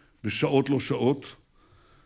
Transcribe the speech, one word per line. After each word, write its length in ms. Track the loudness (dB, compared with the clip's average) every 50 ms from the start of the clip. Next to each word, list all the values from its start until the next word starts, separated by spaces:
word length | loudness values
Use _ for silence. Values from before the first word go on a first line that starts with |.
| _ _ _ _ -8
בשעות 460 | -6 -4 -2 0 2 2 2 2 2
לא 100 | 0 -2
שעות. 560 | 0 -2 -2 0 2 2 0 0 -4 -18 -20 -20 _ _ _ _ _ _ -20 -20 _ _ -20 -20 _